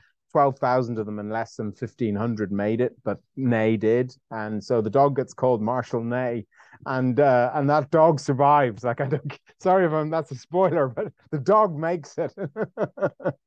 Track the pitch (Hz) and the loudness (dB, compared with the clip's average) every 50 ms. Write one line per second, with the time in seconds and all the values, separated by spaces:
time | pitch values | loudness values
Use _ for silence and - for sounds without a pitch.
0 | _ _ _ _ _ _ - 147 143 139 131 - - 123 123 131 123 117 120 110 | _ _ _ _ _ _ 0 2 2 2 2 0 -2 0 0 0 0 -2 -4 -6
1 | 107 104 107 107 104 104 110 113 113 - - - 117 104 92 - 123 107 - - | -6 -6 -8 -8 -8 -6 -6 -6 -6 -8 -8 -8 -8 -8 -8 -8 -10 -12 -6 -4
2 | 123 110 101 101 110 120 113 107 104 92 101 98 101 107 113 113 123 117 - _ | -4 -2 -2 -2 -2 -4 -2 -4 -4 -4 -4 -2 -2 -2 0 0 -2 -2 -4 _
3 | _ 110 101 - _ _ _ 135 135 123 120 110 110 110 113 104 107 107 113 123 | _ -8 -8 -8 _ _ _ -4 -2 0 2 2 2 2 2 2 2 2 2 2
4 | 127 127 - _ _ _ 117 110 107 107 110 104 - - 127 117 104 107 98 139 | 0 -2 -6 _ _ _ -10 -10 -8 -6 -6 -8 -4 -2 -2 0 0 0 2 4
5 | 139 143 135 135 127 - - - - 131 123 107 107 113 127 127 117 - - 120 | 4 4 2 -2 -4 -6 -6 -2 0 0 0 0 0 -2 -2 -4 -4 -4 -6 -6
6 | 117 117 120 127 127 120 120 113 101 - _ _ _ _ - _ - 139 131 131 | -4 -4 -4 -4 -4 -4 -4 -6 -8 -12 _ _ _ _ -20 _ -10 -6 -4 -2
7 | 127 127 120 135 - 139 127 120 120 123 139 151 139 143 147 156 139 - - 160 | 0 0 2 4 4 4 6 4 4 2 0 0 0 2 2 2 0 2 4 6
8 | 156 170 156 135 - - 139 123 143 139 147 147 139 123 104 101 123 120 117 - | 6 6 4 2 0 -2 0 2 4 6 6 6 4 2 -2 -4 -4 -4 -4 -2
9 | 143 127 156 143 - 139 - - _ _ _ _ - 185 185 190 180 160 151 156 | -4 -4 -4 -4 -6 -10 -12 -14 _ _ _ _ 0 2 4 4 4 2 0 -2
10 | 151 156 160 165 151 - 139 120 - _ 156 180 190 165 156 170 139 131 117 147 | -2 -2 -4 -4 -4 -6 -10 -14 -12 _ 0 0 2 2 2 2 0 0 -2 -6
11 | 143 147 - _ _ _ 160 147 123 180 202 214 220 190 156 143 160 165 180 170 | -8 -10 -12 _ _ _ -8 -4 0 2 4 4 4 2 0 -4 -4 -4 -4 -4
12 | 139 - - - - - - - 196 143 - 214 214 - _ - 202 - - - | -6 -10 -8 -6 -6 -6 -6 -8 -10 -10 -6 -8 -8 -8 _ -6 -6 -6 -4 -4
13 | 196 170 - _ - 190 - - _ | -4 -4 -4 _ -6 -8 -8 -8 _